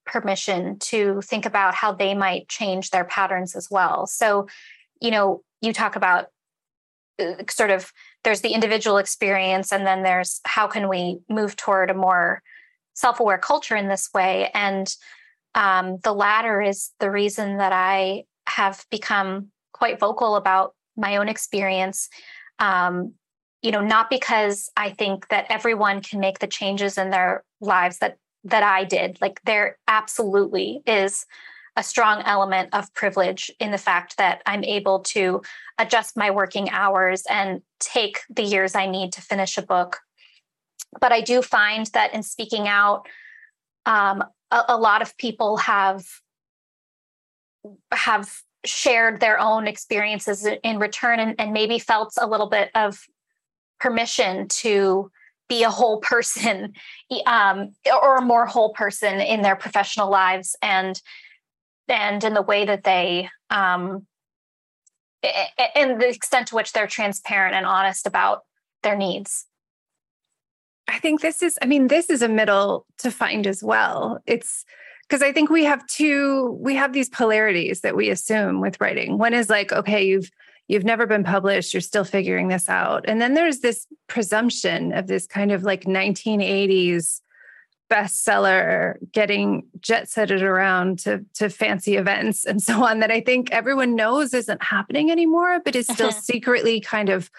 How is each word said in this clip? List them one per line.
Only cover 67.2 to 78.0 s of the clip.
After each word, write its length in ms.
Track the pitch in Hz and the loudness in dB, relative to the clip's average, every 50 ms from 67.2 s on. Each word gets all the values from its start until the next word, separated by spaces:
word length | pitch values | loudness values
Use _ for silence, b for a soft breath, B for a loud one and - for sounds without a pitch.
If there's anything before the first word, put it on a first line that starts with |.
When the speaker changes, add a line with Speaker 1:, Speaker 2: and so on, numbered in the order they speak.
| - - 214 196 190 185 196 | -6 -2 0 0 2 2 0
Speaker 1:
and 100 | 190 185 | 0 0
honest 400 | 185 190 190 196 190 185 - - | 2 2 2 2 0 0 -2 -4
about 340 | 202 180 185 185 196 - - - _ _ _ _ _ _ _ - | -2 0 2 2 2 0 -2 -4 _ _ _ _ _ _ _ -2
their 120 | 208 202 | -2 0
needs. 500 | 202 196 180 190 202 202 - - - - _ _ _ _ _ _ _ _ _ _ _ _ _ _ _ _ _ _ _ _ _ _ _ _ _ _ _ _ | 0 -2 -2 -4 -6 -6 -8 -10 -10 -10 _ _ _ _ _ _ _ _ _ _ _ _ _ _ _ _ _ _ _ _ _ _ _ _ _ _ _ _
Speaker 2:
I 120 | - - - | -6 -4 -2
think 220 | - 311 302 302 | 0 0 0 0
this 200 | - 330 320 - | 0 -2 -2 0
is, 160 | 359 330 - - | -2 -2 -2 0
I 40 | 269 | 0
mean, 220 | 247 294 277 262 | 2 4 4 4
this 220 | 240 285 339 339 - | 4 4 2 2 2
is 120 | 320 233 | 0 0
a 80 | 240 226 | 2 2
middle 560 | 220 214 214 208 202 196 202 196 185 - - _ _ - | 2 2 4 4 4 4 2 2 -2 -4 -6 _ _ -6
to 120 | - 247 | -6 -6
find 340 | - - 233 - - 214 202 | -4 -2 -4 -2 -2 -2 -2
as 180 | 196 196 - 214 | -2 -4 -4 -2
well. 580 | 214 220 220 202 - - - - 226 233 - - | 0 0 2 2 0 0 -2 -4 -4 -6 -4 -2
It's 380 | - - - - - - - - B B B B B B B B B | -2 -2 -2 -2 -6 -10 -12 -12 B B B B B B B B B
'cause 120 | 285 254 | 0 2
I 100 | 285 277 | 2 2
think 180 | 262 320 302 302 | 2 2 2 4
we 140 | 320 330 302 | 4 4 4
have 200 | 294 285 254 - | 4 2 0 -2
two, 720 | - - - 302 302 285 277 277 277 269 269 254 240 - - | -6 -2 0 2 2 2 2 2 2 2 0 0 -2 -4 -4
we 140 | - 269 269 | -2 -2 0
have 180 | 269 277 269 254 | 0 0 0 0
these 160 | 277 254 - | -2 -2 -2
polarities 720 | - - 247 226 214 214 220 214 185 170 165 - 190 - | -2 0 2 2 4 4 2 2 2 0 0 -2 -4 -4
that 140 | - - - | -4 -2 0
we 140 | 190 | 0